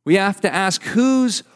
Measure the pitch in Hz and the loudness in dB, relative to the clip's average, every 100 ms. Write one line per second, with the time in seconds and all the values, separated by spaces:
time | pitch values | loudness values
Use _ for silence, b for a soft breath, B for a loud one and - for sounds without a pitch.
0 | 147 190 196 196 196 175 190 - - 226 | 0 2 2 -2 -4 -2 -2 -4 -2 0
1 | 262 262 254 - b | 2 2 0 -2 b